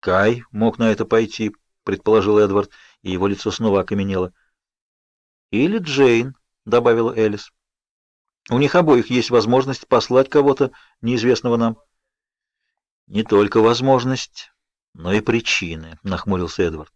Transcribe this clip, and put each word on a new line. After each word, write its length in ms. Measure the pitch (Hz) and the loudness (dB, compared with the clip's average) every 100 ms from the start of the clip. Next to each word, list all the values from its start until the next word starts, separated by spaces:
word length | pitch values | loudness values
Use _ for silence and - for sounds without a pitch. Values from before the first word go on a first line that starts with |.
«Кай 420 | - 92 104 120 - | 0 0 2 -2 -8
мог 260 | 104 113 - | -2 -2 0
на 140 | 113 | -2
это 140 | 104 110 | 0 0
пойти», 500 | 113 113 - 110 - _ _ | 0 0 -4 -8 -8 _ _
предположил 540 | - 95 - 110 98 107 | -8 -4 2 2 4 2
Эдвард, 320 | 104 98 101 _ _ _ | 2 0 -4 _ _ _
и 100 | - | -8
его 160 | 92 98 | -4 -4
лицо 220 | 98 110 | -4 -6
снова 300 | 95 113 98 | -4 0 0
окаменело. 540 | 92 101 98 95 92 _ _ _ _ _ _ _ _ _ _ _ _ | -2 -4 -4 -4 -6 _ _ _ _ _ _ _ _ _ _ _ _
«Или 260 | 101 151 220 | -2 0 -2
Джейн», 580 | 165 139 135 113 127 139 _ _ - | -4 2 4 4 -2 -12 _ _ -2
добавила 520 | 120 120 117 117 117 | 0 2 2 0 -2
Элис. 360 | 110 104 - _ _ _ _ _ _ _ _ _ _ | -2 -4 -14 _ _ _ _ _ _ _ _ _ _
«У 80 | 123 | -2
них 180 | 143 180 | 2 2
обоих 340 | 160 127 - | 4 2 2
есть 200 | 123 117 | -2 2
возможность 580 | 120 107 123 131 131 - | 0 2 0 0 -6 0
послать 420 | 123 - 123 135 | -2 2 0 2
кого-то, 420 | 151 143 135 131 - _ _ | 2 2 2 -2 -4 _ _
неизвестного 540 | 113 123 117 120 123 117 | -4 -2 0 0 0 0
нам». 220 | 117 113 _ _ _ _ _ _ _ _ _ _ _ _ _ | -2 -4 _ _ _ _ _ _ _ _ _ _ _ _ _
«Не 160 | 101 | -6
только 380 | 110 101 104 113 | 2 2 4 4
возможность, 880 | 110 120 131 131 123 131 - - - _ _ _ _ | 4 2 2 2 0 -6 -8 -16 -20 _ _ _ _
но 200 | - 82 | -14 -4
и 80 | 104 | -2
причины», 760 | 107 117 113 - 87 80 80 80 | 0 -2 -2 -4 -6 -12 -16 -14
нахмурился 600 | 98 90 - 95 85 - | -8 -8 -4 -4 -4 -4
Эдвард. 280 | 87 80 78 | -4 -4 -16